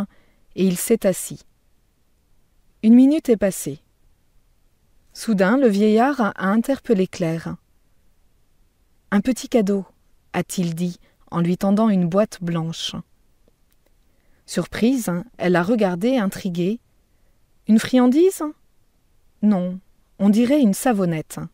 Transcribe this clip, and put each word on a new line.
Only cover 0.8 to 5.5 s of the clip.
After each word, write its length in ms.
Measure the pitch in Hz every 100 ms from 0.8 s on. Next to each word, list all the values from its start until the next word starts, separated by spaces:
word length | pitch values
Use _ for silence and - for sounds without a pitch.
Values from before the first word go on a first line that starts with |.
| - 226 196
assis. 400 | 180 - 147 _ _ _ _ _ _ _ _ _ _ _ _ _ _
Une 140 | 220 240
minute 340 | 269 311 -
est 80 | 214
passée. 420 | 196 - - 139 _ _ _ _ _ _ _ _ _ _ _ _ _
Soudain, 440 | - - 196 190